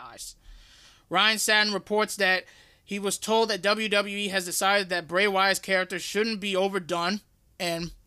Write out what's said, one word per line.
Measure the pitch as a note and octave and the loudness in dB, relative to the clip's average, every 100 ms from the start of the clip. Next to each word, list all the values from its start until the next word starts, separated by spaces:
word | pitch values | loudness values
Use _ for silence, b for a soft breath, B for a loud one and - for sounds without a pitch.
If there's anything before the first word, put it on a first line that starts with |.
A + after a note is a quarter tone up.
eyes. | B2 A#2 - - b b b b b b b | -12 -16 -18 -18 b b b b b b b
Ryan | E3+ G#3 A3 | 2 4 2
Satin | - G#3+ G#3+ | 2 4 4
reports | G3 - G#3 G#3 - | 0 -2 0 0 2
that | F#3+ F#3 - b b b | 2 2 -2 b b b
he | - G3+ | -10 -6
was | G3 - | -4 -4
told | - A3 A3 | 0 2 2
that | G3+ | 0
W | G3 G#3+ A3 | 0 0 2
W | G3+ G3+ G3+ | 0 0 -4
E | G3+ | -2
has | F#3+ F3+ | -2 -4
decided | E3 G3 G3+ F#3 | 0 2 2 0
that | F3+ D#3 | -4 0
Bray | F3 G#3 | 2 2
Wyatt's | F#3+ G3 F#3 | 4 2 2
character | - F#3+ F#3 F#3 | 0 0 0 -6
shouldn't | - G3+ A3+ A3 | -4 -2 -2 -2
be | G3+ F#3 | -2 0
overdone, | G3 F#3+ D#3 F3 E3+ G#3 _ _ _ - | 0 -2 -4 -2 -2 -4 _ _ _ -8
and | F3 E3 E3+ - | -4 -4 -6 -12